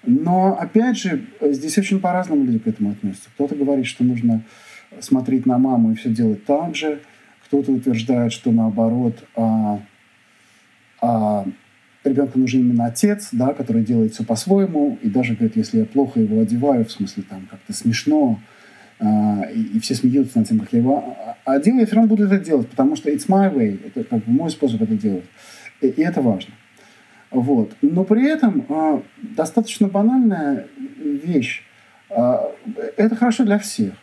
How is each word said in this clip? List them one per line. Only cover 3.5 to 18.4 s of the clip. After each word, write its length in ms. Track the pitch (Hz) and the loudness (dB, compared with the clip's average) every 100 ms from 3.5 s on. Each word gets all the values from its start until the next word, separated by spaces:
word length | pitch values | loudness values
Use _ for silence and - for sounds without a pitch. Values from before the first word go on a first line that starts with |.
| 147 | -2
говорит, 300 | 139 139 123 | -2 -2 -2
что 180 | - | -2
нужно 380 | 127 120 117 113 113 - - - _ - | 0 2 0 0 -4 -20 -20 -20 _ -18
смотреть 440 | - 131 123 131 | -2 -2 2 0
на 140 | 131 123 | 2 2
маму 340 | 131 123 113 | 2 2 2
и 20 | |
всё 140 | 110 127 | 0 -2
делать 360 | 113 113 101 - | 0 0 0 -2
так 280 | 143 170 147 | -2 -2 -4
же. 240 | 151 147 - _ _ _ _ | -4 -6 -12 _ _ _ _
Кто-то 260 | 143 135 | -2 0
утверждает, 600 | 127 127 113 117 123 117 | 0 0 -2 0 0 0
что 200 | - 127 | -2 0
наоборот, 680 | 113 113 104 113 120 120 113 - | 2 2 0 0 0 -2 -4 -10
а, 460 | - 113 110 107 104 104 _ _ _ _ _ _ _ _ _ _ _ | -4 0 0 0 -4 -10 _ _ _ _ _ _ _ _ _ _ _
а, 440 | 120 117 107 104 95 - _ _ _ _ | -2 0 0 -2 -4 -12 _ _ _ _
ребёнку 340 | 139 131 135 127 | -2 0 0 0
нужен 220 | 127 127 | 2 2
именно 260 | 123 120 117 | 2 2 0
отец, 440 | 117 104 202 - | 0 0 0 -4
да, 220 | 117 127 | -2 -2
который 280 | 143 131 113 | -2 -2 0
делает 320 | 107 117 110 | 2 0 0
всё 100 | - | -2
по-своему. 760 | 117 113 - 196 190 151 143 113 | -4 -4 2 2 2 0 0 -2
И 60 | 110 | -2
даже, 260 | 113 120 | 0 -2
говорит, 220 | 107 113 110 | 0 0 0
если 220 | 107 113 | 0 -2
я 60 | |
плохо 360 | 110 135 135 - | 0 0 0 0
его 200 | 107 110 | 0 2
одеваю, 440 | 107 120 143 127 | 0 0 2 0
в 80 | 110 | -2
смысле, 320 | - 98 - 95 | -4 -8 -8 -12
там, 200 | 95 - | -16 -18
как-то 220 | - - | -20 -12
смешно, 680 | 101 120 113 - 311 269 208 | -4 -2 -2 0 2 2 0